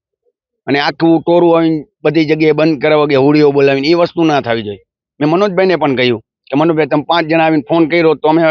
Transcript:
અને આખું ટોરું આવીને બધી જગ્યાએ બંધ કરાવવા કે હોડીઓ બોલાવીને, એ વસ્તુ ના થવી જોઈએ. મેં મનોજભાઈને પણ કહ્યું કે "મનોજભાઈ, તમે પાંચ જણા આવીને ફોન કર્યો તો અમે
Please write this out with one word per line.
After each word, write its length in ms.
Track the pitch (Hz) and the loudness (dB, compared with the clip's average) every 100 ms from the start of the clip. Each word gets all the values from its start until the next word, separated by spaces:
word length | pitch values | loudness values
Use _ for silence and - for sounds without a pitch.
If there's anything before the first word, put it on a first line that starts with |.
| _ _ _ _ _ _ - | _ _ _ _ _ _ -6
અને 120 | 143 | -2
આખું 420 | 156 156 165 160 | -4 -2 0 0
ટોરું 360 | 170 175 170 165 | 2 2 2 2
આવીને 280 | 165 156 - _ | 0 -4 -8 _
બધી 220 | 151 156 151 | -2 -2 0
જગ્યાએ 260 | 156 156 | 0 0
બંધ 300 | 147 160 139 | 0 0 0
કરાવવા 240 | 151 151 147 | 0 0 2
કે 100 | 135 | 2
હોડીઓ 360 | 139 151 147 | 2 4 2
બોલાવીને, 360 | 139 139 139 143 | 2 0 0 0
એ 60 | |
વસ્તુ 300 | 170 170 165 | 0 0 0
ના 180 | 160 139 | 0 0
થવી 220 | 120 117 | -2 -6
જોઈએ. 140 | 104 98 _ _ _ - | -6 -12 _ _ _ -6
મેં 100 | 147 | -2
મનોજભાઈને 460 | 175 208 180 190 165 | 0 0 0 0 0
પણ 200 | 147 127 | -2 -2
કહ્યું 240 | 123 110 | -2 -4
કે 360 | - _ - 139 | -8 _ -6 -2
"મનોજભાઈ, 300 | 165 156 143 | 0 0 -2
તમે 180 | 147 | -2
પાંચ 240 | 139 170 156 | -2 -4 0
જણા 180 | 165 160 | 0 0
આવીને 180 | 160 - | 0 -2
ફોન 180 | 170 151 | 0 0
કર્યો 280 | 170 160 151 | 0 0 0
તો 120 | 151 | 0
અમે 140 | 160 160 | 2 0